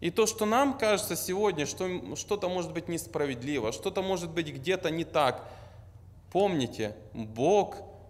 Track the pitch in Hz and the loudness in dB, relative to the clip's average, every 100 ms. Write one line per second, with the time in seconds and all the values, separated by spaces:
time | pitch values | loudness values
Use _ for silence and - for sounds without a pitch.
0 | 170 196 214 220 214 233 277 262 214 202 | -2 4 2 4 2 4 4 2 2 2
1 | - 170 - 190 214 160 139 - 185 180 | 2 -4 -2 2 2 2 -2 -2 -2 -2
2 | 90 131 - 208 180 180 160 165 170 165 | -6 -8 -2 -2 0 -2 -2 -4 -4 -6
3 | - 151 143 123 131 147 110 113 196 196 | -4 -2 -2 -2 -2 0 0 -2 -2 -2
4 | 190 185 170 160 156 135 139 185 165 165 | 0 0 -2 -4 -4 -4 0 0 0 -2
5 | 160 160 139 - - - - - - - | 0 2 2 2 -8 -16 -18 -18 -20 -20
6 | - - - 175 196 170 117 - 107 - | -20 -20 -4 2 2 2 -2 -2 -4 -6
7 | - 113 110 113 139 208 - - - - | -14 -10 -10 0 4 4 4 -4 -14 -18
8 | - | -14